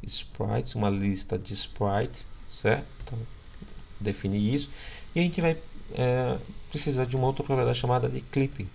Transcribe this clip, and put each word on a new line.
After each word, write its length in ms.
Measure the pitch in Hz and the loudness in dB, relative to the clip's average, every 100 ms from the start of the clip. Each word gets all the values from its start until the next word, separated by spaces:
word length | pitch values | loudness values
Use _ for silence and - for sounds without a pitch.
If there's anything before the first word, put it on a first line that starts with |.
sprites, 720 | - - - - 104 110 123 | -2 -4 -4 -4 0 0 0
uma 160 | 117 104 | 0 2
lista 480 | 98 98 95 - 95 | 2 2 0 0 -2
de 160 | 92 | -2
sprites, 720 | 101 - - 104 101 - - - - - | -2 -2 0 2 2 2 -2 -4 -10 -10
certo? 380 | - 107 123 131 - | 0 2 2 0 -10
Então, 140 | - 113 113 - - - - - - - | -8 -6 -8 -12 -16 -14 -12 -12 -12 -4
definir 540 | 104 98 95 101 104 | -2 0 0 2 4
isso. 160 | 139 143 - - - - | 2 0 -8 -12 -12 -4
E 60 | 165 | 2
a 20 | |
gente 180 | 175 165 | 2 4
vai, 160 | 165 160 - - - | 2 2 -4 -12 -8
é, 440 | - 123 127 127 123 - - - | 0 4 4 2 0 -4 -10 -6
precisar 340 | 147 151 127 | -2 0 2
de 120 | 127 131 | 2 2
uma 100 | 127 | 2
outra 180 | 135 | 2
propriedade 340 | 151 135 120 120 | 2 4 4 4
chamada 300 | 123 123 123 | 4 4 2
de 120 | 127 | -2
clipping. 480 | - 143 135 - 98 | -2 2 2 0 -8